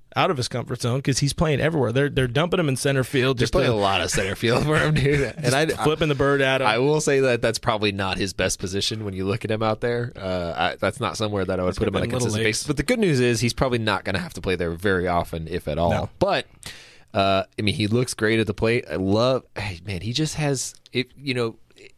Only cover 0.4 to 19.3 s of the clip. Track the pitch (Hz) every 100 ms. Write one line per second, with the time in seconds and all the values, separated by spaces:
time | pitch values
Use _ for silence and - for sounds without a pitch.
0.4 | 117 123 117 123 120 135 139 120 139 -
1.4 | 160 139 156 165 113 123 143 151 127 120
2.4 | 170 185 151 131 143 127 123 135 131 120
3.4 | 113 - 143 110 98 95 90 - 95 -
4.4 | 113 123 147 156 151 151 135 147 120 -
5.4 | 123 135 160 - 113 156 160 139 139 143
6.4 | 135 135 123 113 139 151 147 139 131 120
7.4 | 117 113 - 110 104 98 95 92 98 -
8.4 | 92 - 92 98 - 110 104 95 95 98
9.4 | 107 110 110 110 123 120 120 - 95 92
10.4 | 85 67 87 - 98 - 107 78 107 101
11.4 | 92 92 90 90 107 98 120 123 120 107
12.4 | 110 107 143 139 147 247 196 131 123 113
13.4 | 117 - 135 120 107 95 101 92 87 -
14.4 | 95 87 85 85 101 92 90 87 80 82
15.4 | 80 87 - 76 85 76 85 - 196 156
16.4 | - - - - - - - 101 98 98
17.4 | - - 107 78 104 120 123 - 110 113
18.4 | 104 98 113 117 - 82 95 107 123